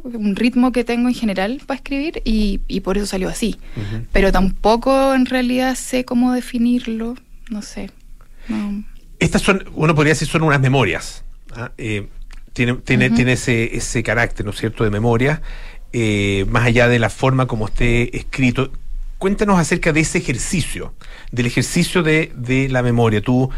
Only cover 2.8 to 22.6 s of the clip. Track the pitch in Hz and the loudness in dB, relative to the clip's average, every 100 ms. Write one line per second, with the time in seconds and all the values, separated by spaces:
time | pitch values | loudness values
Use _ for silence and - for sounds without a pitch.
2.8 | 190 202 202 190 180 - 214 - - - | -2 -2 -2 -4 -4 -2 -4 -4 -10 -8
3.8 | 101 110 - - 95 185 190 - 208 233 | -6 -6 0 4 6 6 4 4 2 4
4.8 | 254 269 269 262 254 254 247 254 254 254 | 4 4 4 4 2 2 0 2 0 -2
5.8 | - 254 247 240 254 247 240 247 240 247 | -2 -4 0 2 2 2 -2 0 2 2
6.8 | 240 220 226 247 - - - 208 - - | -2 -6 -6 -8 -14 -18 -10 -10 -8 -10
7.8 | 196 - - - - - - 214 208 208 | -12 -14 -20 -20 -20 -14 -6 -4 -4 -6
8.8 | - - - - 156 214 - 196 - - | -8 -14 -18 -2 0 2 2 0 -2 0
9.8 | 156 151 147 160 151 165 147 139 131 135 | 2 4 2 2 0 0 2 4 4 4
10.8 | 101 76 - - - - - 113 120 - | 2 -2 -8 -12 -14 -16 -16 -14 -12 -10
11.8 | 113 104 104 - - - - - 120 123 | -6 -6 -8 -12 -14 -14 -10 -2 -2 -2
12.8 | - - 127 233 123 - - 117 113 - | 0 2 4 4 4 2 2 0 0 -4
13.8 | - - - 113 117 - 104 - 113 - | -4 -2 0 0 0 -2 -6 -4 -4 0
14.8 | 110 101 117 113 135 156 - - - - | 0 2 2 4 2 0 -4 -10 -12 -14
15.8 | - 120 110 104 101 98 113 117 123 120 | -8 -2 0 0 0 0 0 2 4 4
16.8 | 120 120 110 - 131 131 127 120 - - | 4 4 2 0 2 2 0 -2 -2 2
17.8 | 120 120 120 123 - - 127 123 127 - | 2 2 0 -4 -6 0 0 2 -2 -6
18.8 | - - - - 196 202 208 185 156 180 | -6 -6 -6 -4 -2 0 4 4 2 2
19.8 | 165 156 156 165 156 120 - 180 - - | 2 2 2 0 -2 -4 -2 -2 -2 -6
20.8 | 80 - - - - 117 120 135 117 175 | -8 -12 -16 -14 -6 -2 0 0 0 2
21.8 | 165 185 160 156 - - 120 131 | 2 2 2 2 0 -6 0 0